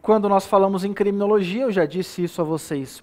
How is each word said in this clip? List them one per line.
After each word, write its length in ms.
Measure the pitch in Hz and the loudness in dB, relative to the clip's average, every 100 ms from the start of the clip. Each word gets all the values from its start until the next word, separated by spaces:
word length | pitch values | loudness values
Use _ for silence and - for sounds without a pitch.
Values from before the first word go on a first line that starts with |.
Quando 260 | - 214 202 | 4 2 4
nós 200 | 196 190 | 0 2
falamos 380 | 202 196 196 | 2 4 0
em 100 | 196 | -4
criminologia, 680 | 202 202 202 202 214 180 208 | -2 -2 0 2 2 2 -2
eu 60 | 262 | -2
já 140 | 190 | 0
disse 400 | 156 170 180 - | 0 -2 -6 -4
isso 160 | 175 - | -6 -4
a 40 | |
vocês 580 | 156 160 - 147 131 - | -4 -4 -4 -8 -8 -14